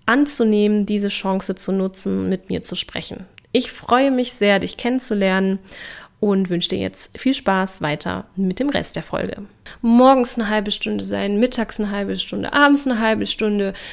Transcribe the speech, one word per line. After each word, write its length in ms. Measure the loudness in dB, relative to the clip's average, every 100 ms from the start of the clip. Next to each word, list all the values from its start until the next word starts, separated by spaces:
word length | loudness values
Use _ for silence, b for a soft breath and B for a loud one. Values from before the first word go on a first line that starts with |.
| 0
anzunehmen, 760 | 2 4 4 4 4 4 2 0
diese 240 | 0 -2
Chance 460 | -4 -2 -2 -2 -4
zu 180 | -2
nutzen, 560 | -2 -2 -2 -2 -2 -2
mit 180 | -2 -4
mir 140 | -6
zu 160 | -4 -6
sprechen. 480 | -8 -8 -10 -12 -16 -20 _
Ich 220 | 0 0
freue 360 | -6 0 4 4
mich 220 | 2 -2
sehr, 280 | 0 2 2
dich 180 | 0 -4
kennenzulernen 800 | -2 -2 -2 0 0 2 2 0 B B B B B -2
und 300 | 2 2 2
wünsche 200 | 0 -2
dir 100 | -2
jetzt 360 | -4 -4 -8 -4
viel 200 | -2 0
Spaß 440 | 0 0 0 -2
weiter 460 | -4 -4 -4 -6 -6 -4
mit 240 | -2 0
dem 100 | -2
Rest 260 | -2 -2 -6
der 80 |
Folge. 400 | -6 -6 -6 -8 -14 _ B B
Morgens 520 | 4 6 8 6 4 0
eine 140 | 0
halbe 220 | 0 -2
Stunde 320 | -4 -4 -6
sein, 360 | -4 -4 -2 2
mittags 400 | 0 0 -4 -4
eine 120 | -4
halbe 240 | -4 -4 -4
Stunde, 380 | -6 -6 -2
abends 340 | 4 6 6 2
eine 120 | 0
halbe 280 | 2 0 -2
Stunde. 460 | -2 0 0 -2 -4 B